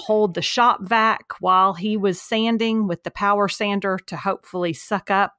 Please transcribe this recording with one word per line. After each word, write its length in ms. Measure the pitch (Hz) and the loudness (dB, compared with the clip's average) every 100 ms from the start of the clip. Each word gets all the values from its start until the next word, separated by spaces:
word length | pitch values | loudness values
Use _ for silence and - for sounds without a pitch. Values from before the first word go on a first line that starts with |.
| - | 0
hold 280 | 214 208 | 0 0
the 80 | 170 | -2
shop 380 | - 254 240 - | -2 2 2 2
vac 420 | 190 226 220 - - - | 0 2 2 0 -6 -4
while 320 | 185 185 196 | 2 4 4
he 240 | 170 214 214 | 2 -2 0
was 240 | 196 180 | 0 -2
sanding 680 | - 220 226 220 226 220 202 | -2 0 0 0 0 0 0
with 160 | 165 | -4
the 80 | - | -8
power 380 | - 202 208 196 | -2 0 2 0
sander 480 | - 208 202 196 185 | -2 -2 -2 -2 -4
to 180 | - 160 | -6 -6
hopefully 560 | 196 - - 185 175 | -4 -6 -6 -4 -4
suck 400 | 165 - 202 - | -4 -4 -6 0
up 220 | 190 185 | 0 0